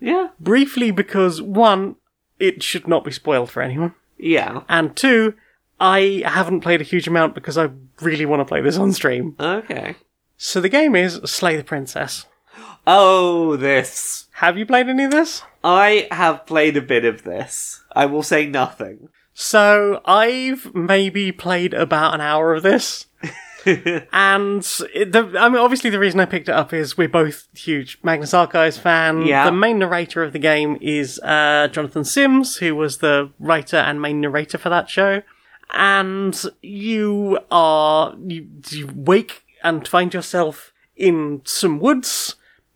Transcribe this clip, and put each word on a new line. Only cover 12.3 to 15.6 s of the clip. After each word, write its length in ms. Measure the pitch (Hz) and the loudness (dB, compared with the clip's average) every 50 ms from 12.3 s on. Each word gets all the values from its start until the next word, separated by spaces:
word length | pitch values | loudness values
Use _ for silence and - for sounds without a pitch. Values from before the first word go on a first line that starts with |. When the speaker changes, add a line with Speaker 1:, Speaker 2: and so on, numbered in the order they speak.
| _ _ _ _ - - - - - - - | _ _ _ _ -20 -20 -20 -20 -14 -2 2
Speaker 1:
Oh, 720 | - 190 202 196 185 190 185 180 175 170 170 165 160 147 | 6 6 8 8 8 6 6 4 2 2 0 0 0 0
this. 720 | 127 135 139 139 131 131 - - - - - - - - _ - | 0 0 2 2 2 0 -2 -6 -10 -10 -8 -10 -12 -14 _ -6
Speaker 2:
Have 220 | - 170 175 175 | 0 0 0 0
you 80 | 208 220 | 0 -2
played 240 | 233 254 254 240 254 | 0 2 2 2 2
any 160 | 262 262 277 | 0 0 0
of 60 | 269 | 2
this? 320 | 294 311 330 320 - - - - _ _ | 2 0 0 0 -4 -12 -16 -20 _ _